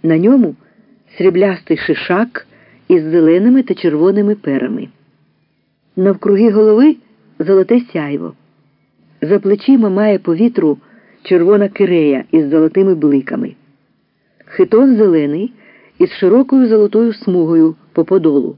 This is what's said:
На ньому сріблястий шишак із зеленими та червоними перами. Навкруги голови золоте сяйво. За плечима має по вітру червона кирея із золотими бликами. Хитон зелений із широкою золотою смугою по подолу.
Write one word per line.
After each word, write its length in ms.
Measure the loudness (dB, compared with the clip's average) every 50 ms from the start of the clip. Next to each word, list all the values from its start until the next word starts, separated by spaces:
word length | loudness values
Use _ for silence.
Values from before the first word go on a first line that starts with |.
На 160 | 0 0 0 2
ньому 360 | 2 2 2 2 2 0 -4 _ _ _ _ _ _ _ _ _ _ _ -10
сріблястий 600 | -2 -2 0 2 2 0 -2 -2 -6 _ -4 -4
шишак 720 | -4 -2 -6 -6 -6 -4 -4 -2 -2 -2 -4 _ -16 -16 _ _ _ _ _ _ _ _ _
із 140 | 0 0
зеленими 600 | 0 0 0 2 2 4 2 2 2 2 2 2
та 120 | 0 -2 -6
червоними 600 | -4 -4 -4 -2 0 0 0 0 0 -2 -2 -4
перами. 540 | -4 -6 -6 -6 -4 -6 -6 -8 -10 -12 -14 _ _ _ _ _ _ _ _ _ _ _ _ _ _ _ _ _ _ _ _ _
Навкруги 540 | -2 -2 -2 -2 -2 0 0 2 2 2 2
голови 460 | 2 2 2 4 4 4 4 2 2 0 _ _ _ _ _ _ _ _
золоте 420 | -2 0 0 0 2 2 0 -2 -2 -4
сяйво. 420 | -8 -8 -8 -6 -8 -8 -10 -12 -16 _ _ _ _ _ _ _ _ _ _ _ _ _ _ _ _ _
За 160 | -4 -4 -4 -2
плечима 520 | 0 -2 -2 -2 0 0 2 2 2 0
має 280 | 0 0 0 0 -2 -2
по 160 | -2 -4 -6
вітру 440 | -4 -6 -8 -6 -2 -2 -2 -4 -4 _ _ _ _ _ _ _ _
червона 460 | _ -2 0 0 2 2 2 2 0 -2
кирея 560 | -2 -4 -2 0 0 0 0 0 -2 -2 -4 _
із 200 | -2 -2 0 0
золотими 440 | 0 0 0 0 0 0 0 0 0
бликами. 600 | 0 0 0 0 0 -2 -4 -8 -8 -8 -10 -12 _ _ _ _ _ _ _ _ _ _ _ _ _ _ _ _ _ _
Хитон 500 | _ -2 -2 -2 2 2 2 4 4 4
зелений 560 | 2 2 2 2 0 0 -2 -4 -6 -8 -10 -12 _ _ _ _ _ _ _ _ _
із 120 | -2 -2
широкою 580 | -2 -4 -2 2 2 2 2 2 2 2 2 2
золотою 440 | 2 2 2 2 0 0 0 0
смугою 640 | -4 -6 -6 -2 -2 0 0 0 2 2 2 2 0 _ _ _
по 120 | _ -4 -2
подолу. 520 | 0 0 0 0 0 0 0 -2 -4 -10